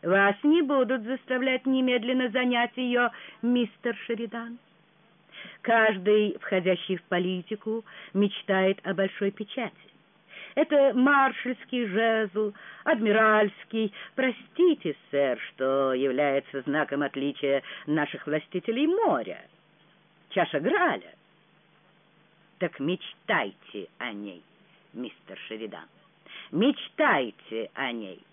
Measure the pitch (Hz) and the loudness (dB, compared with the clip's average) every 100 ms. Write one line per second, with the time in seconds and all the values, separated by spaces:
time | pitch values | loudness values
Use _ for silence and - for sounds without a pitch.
0 | 170 196 196 202 294 330 277 277 240 254 | 2 4 4 2 4 4 4 2 2 0
1 | 214 254 - 254 262 254 262 262 254 247 | -4 -8 -4 -2 0 -2 0 2 2 0
2 | 226 254 254 233 247 240 240 - 254 240 | 0 0 0 0 0 0 0 -2 -2 0
3 | 240 - - - 233 247 220 _ 247 226 | 0 -2 -20 -6 0 2 0 _ -8 -8
4 | - 226 233 233 233 240 _ _ _ _ | -6 -6 -6 -10 -12 -16 _ _ _ _
5 | _ _ _ - - - - 226 220 190 | _ _ _ -20 -20 -10 2 4 4 2
6 | 185 214 214 - - 190 180 175 - 185 | 4 4 4 -2 -2 0 2 0 0 -6
7 | _ 180 180 185 170 208 220 226 - - | _ -2 0 -4 -6 -8 -6 -6 -8 -20
8 | - 190 202 - - 190 190 196 - 185 | -4 2 2 0 -2 2 2 0 -4 -2
9 | 196 - 202 202 208 - 220 _ - _ | -2 0 -4 -4 -10 -8 -10 _ -20 _
10 | _ _ _ - - - 320 294 277 233 | _ _ _ -20 -8 -2 2 6 4 6
11 | 262 285 269 220 247 254 - 254 220 190 | 4 6 4 0 -8 -8 -6 -4 -2 0
12 | 226 220 214 190 214 202 - - - 285 | 2 2 0 -2 -4 -4 -20 -10 -2 0
13 | 214 208 214 214 208 - - 226 220 - | 2 4 6 6 4 0 -8 -4 -4 -6
14 | - - 262 220 - - 359 302 165 143 | -12 -2 -2 -2 -12 2 4 4 -2 -8
15 | _ 139 139 117 - - 131 135 135 127 | _ 0 2 0 -6 -4 0 2 2 2
16 | 135 127 143 139 - 139 131 147 147 143 | 0 0 2 0 -2 -8 -4 -2 -2 -2
17 | 143 139 139 135 143 135 - - - 156 | -4 -4 -6 -2 0 0 -2 -14 -4 -2
18 | 147 - - 151 - 185 202 226 311 370 | -2 -6 -4 -4 -4 -6 -4 0 0 2
19 | 427 139 101 - - _ _ _ _ _ | 2 0 -2 -12 -16 _ _ _ _ _
20 | _ _ _ - 165 147 175 370 349 117 | _ _ _ 0 0 0 0 2 2 0
21 | 80 - _ _ _ _ _ _ _ _ | -8 -20 _ _ _ _ _ _ _ _
22 | _ _ _ _ _ _ 170 - 139 185 | _ _ _ _ _ _ -8 -4 -4 -4
23 | - - - 185 107 87 - 104 87 _ | -8 -18 -4 -2 -2 -10 -16 -14 -14 _
24 | 120 101 104 87 _ _ _ _ _ - | -10 -10 -12 -14 _ _ _ _ _ -12
25 | 123 - - 95 - 110 110 90 80 _ | -12 -14 -20 -18 -14 -12 -12 -14 -20 _
26 | _ _ - - - 156 247 - - - | _ _ -20 -20 -8 0 2 0 -8 0
27 | 302 165 123 - - 113 107 - 131 117 | 2 2 -2 -8 -10 -8 -8 -6 -6 -6
28 | 101 90 _ | -10 -14 _